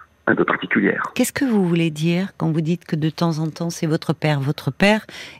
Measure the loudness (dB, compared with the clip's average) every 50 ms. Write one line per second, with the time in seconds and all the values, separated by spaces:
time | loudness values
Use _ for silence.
0 | -16 _ _ _ _ 0 2 2 2 0 0 -2 -2 -2 0 2 2 2 0 -2
1 | -6 -6 -2 -2 -2 -2 0 -2 0 2 2 2 2 2 2 2 0 0 0 0
2 | 0 0 2 0 -2 -4 -4 -2 -2 0 0 0 0 0 -2 -2 -2 -4 -2 -2
3 | -2 -2 0 0 0 0 0 -2 -4 -6 -6 -6 -8 -8 -4 -4 -2 -2 -2 0
4 | -2 -4 -4 -2 0 0 0 0 0 -2 -4 -2 -4 -6 0 4 4 4 4 4
5 | 0 -6 -14 -16 -16 -18 -14